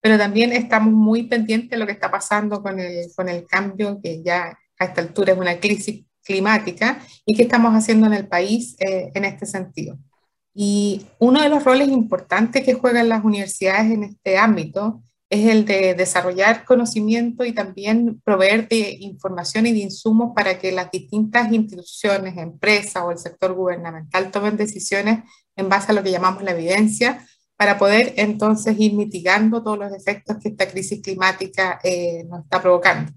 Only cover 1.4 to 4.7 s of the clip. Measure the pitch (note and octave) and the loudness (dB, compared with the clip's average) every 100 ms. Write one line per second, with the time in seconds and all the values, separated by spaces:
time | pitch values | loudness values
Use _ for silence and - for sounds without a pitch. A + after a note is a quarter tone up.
1.4 | A3 A3 A#3+ A#3 G#3+ G3+ F#3+ G3+ - G#3 | 0 -2 -2 -6 -4 -4 -4 -6 -2 -2
2.4 | G#3 G3+ G3+ F#3+ F3+ F3 F3 - F#3 F3 | -2 -4 -6 -8 -8 -8 -10 -6 -6 -6
3.4 | E3+ F#3 G3 F#3+ G#3 G3+ F3 D#3+ E3+ F3 | -4 -4 -4 -4 -6 -4 -8 -8 -4 -2
4.4 | E3+ E3 _ | -4 -12 _